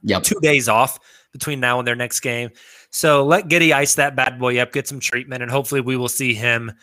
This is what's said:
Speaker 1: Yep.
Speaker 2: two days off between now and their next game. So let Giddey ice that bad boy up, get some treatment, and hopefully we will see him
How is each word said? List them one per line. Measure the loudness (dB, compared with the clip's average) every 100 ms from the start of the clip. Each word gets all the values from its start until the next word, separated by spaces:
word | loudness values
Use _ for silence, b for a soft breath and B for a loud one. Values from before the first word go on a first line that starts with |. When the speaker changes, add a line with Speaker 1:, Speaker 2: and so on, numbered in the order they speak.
Speaker 1:
Yep. | -2 0
Speaker 2:
two | 0 0
days | 4 4 4
off | 2 2 -2 b b b
between | -12 -8 -2
now | 0 0
and | 0
their | -4
next | -4 -6
game. | -4 -4 -6 -10 B B B
So | -2 2 4
let | 4 2 2
Giddey | 2 4
ice | 4 2 2
that | 0 0
bad | -2 0
boy | -2 0
up, | -2
get | -4 -8
some | -6
treatment, | -6 -6 -8 -10
and | -4
hopefully | -2 0 -2
we | 0 -2
will | -2
see | -2 -2
him | 0 2 0 -2 -12